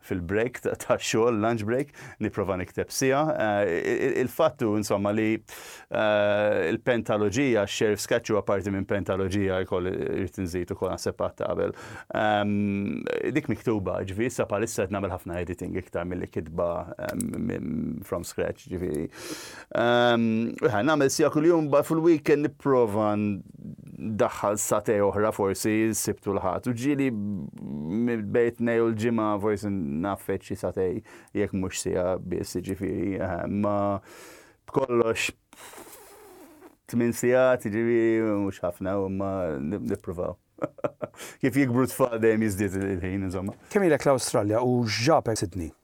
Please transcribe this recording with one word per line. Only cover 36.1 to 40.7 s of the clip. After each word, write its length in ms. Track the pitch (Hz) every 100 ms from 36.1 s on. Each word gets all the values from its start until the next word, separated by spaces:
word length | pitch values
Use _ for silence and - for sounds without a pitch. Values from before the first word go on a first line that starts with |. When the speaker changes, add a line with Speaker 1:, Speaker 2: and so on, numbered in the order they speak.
| - - - - - - _ -
Speaker 1:
tmien 240 | 120 117
sigħat, 540 | 113 123 127 131 127 117
ġifieri, 520 | 104 117 117 113 113 110 104
mhux 180 | 98 95
ħafna, 320 | 90 - 92 101
u 100 | 95
ma 200 | 95 98 95 90 71
nip-, 340 | 71 98 120
nippruvaw. 460 | 98 - 87 87 - _ -
<laughs> 800 | -